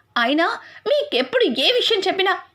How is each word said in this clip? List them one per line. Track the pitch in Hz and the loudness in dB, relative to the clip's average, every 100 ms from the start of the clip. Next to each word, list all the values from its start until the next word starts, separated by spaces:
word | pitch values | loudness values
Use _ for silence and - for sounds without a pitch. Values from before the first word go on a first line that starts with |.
| _ - | _ -4
అయినా | 240 294 359 466 - - 427 | 0 0 0 -4 -12 -10 -2
మీకెప్పుడు | 587 - 226 262 508 392 240 | 0 0 -2 0 0 0 2
ఏ | 320 | 0
విషయం | 494 - 427 | 2 0 0
చెప్పినా | 381 381 381 370 - | 0 0 0 -2 -6